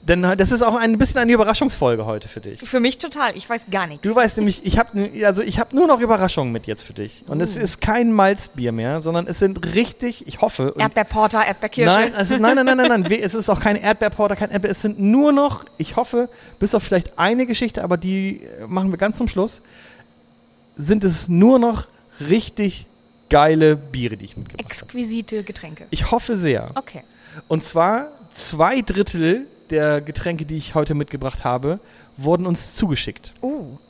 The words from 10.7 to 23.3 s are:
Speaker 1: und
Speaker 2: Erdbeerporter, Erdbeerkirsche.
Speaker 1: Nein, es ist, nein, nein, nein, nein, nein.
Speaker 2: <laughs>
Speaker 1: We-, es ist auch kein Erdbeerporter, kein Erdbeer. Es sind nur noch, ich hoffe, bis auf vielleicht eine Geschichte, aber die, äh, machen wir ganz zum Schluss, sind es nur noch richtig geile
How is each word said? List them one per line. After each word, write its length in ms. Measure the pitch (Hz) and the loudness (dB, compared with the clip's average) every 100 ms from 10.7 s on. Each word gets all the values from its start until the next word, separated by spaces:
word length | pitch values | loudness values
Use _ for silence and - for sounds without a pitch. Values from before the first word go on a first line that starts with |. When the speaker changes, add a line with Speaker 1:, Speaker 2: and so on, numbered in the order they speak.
Speaker 1:
und 80 | - | -2
Speaker 2:
Erdbeerporter, 640 | 220 - 208 220 214 220 214 | -2 0 -2 0 2 2 0
Erdbeerkirsche. 460 | 202 214 - 226 | -2 -6 2 4
Speaker 1:
Nein, 220 | 196 233 220 | 4 2 -2
es 140 | 190 | 0
ist, 80 | 254 | 2
nein, 160 | 220 269 | 4 4
nein, 100 | 262 | 4
nein, 120 | 254 | 4
nein, 100 | 254 233 | 4 2
nein. 40 | 175 | 2
Speaker 2:
<laughs> 40 | |
Speaker 1:
We-, 100 | 220 | 0
es 140 | 208 220 | 0 -4
ist 120 | 214 | 0
auch 100 | 196 | 0
kein 160 | 220 208 | 2 0
Erdbeerporter, 600 | 202 214 208 - 208 196 | 0 0 -2 0 -2 0
kein 140 | 214 | -2
Erdbeer. 220 | 202 202 | -2 -2
Es 100 | 190 | -2
sind 180 | 208 208 | -4 0
nur 320 | 196 254 294 | 2 4 4
noch, 320 | 277 285 - - - | 4 0 -4 -14 -10
ich 200 | 156 - | -4 -4
hoffe, 320 | 247 240 240 - - - | -2 -2 -2 -8 -20 -6
bis 160 | 202 | 0
auf 80 | 226 | 0
vielleicht 380 | - 185 - - | 2 0 0 0
eine 260 | 180 240 254 | 0 2 0
Geschichte, 380 | 220 233 - | -2 -2 -4
aber 140 | 180 175 | -2 -2
die, 440 | 180 190 196 - | 0 -2 -4 -6
äh, 240 | - 60 117 | -14 -16 -6
machen 220 | 185 190 | -2 -2
wir 60 | 175 | 0
ganz 200 | 202 220 | -2 -2
zum 100 | 233 | -4
Schluss, 340 | - 214 - _ - - - _ _ _ _ _ _ _ - | -2 -2 -4 _ -20 -20 -20 _ _ _ _ _ _ _ -10
sind 260 | 147 214 | 0 2
es 240 | 196 160 - | 2 -2 0
nur 320 | 175 220 262 | 6 6 6
noch 260 | 233 208 - _ _ - 147 | 4 -2 -8 _ _ -12 0
richtig 580 | 214 - - 202 - - _ _ _ | 0 0 -4 -4 -4 -16 _ _ _
geile 460 | _ | _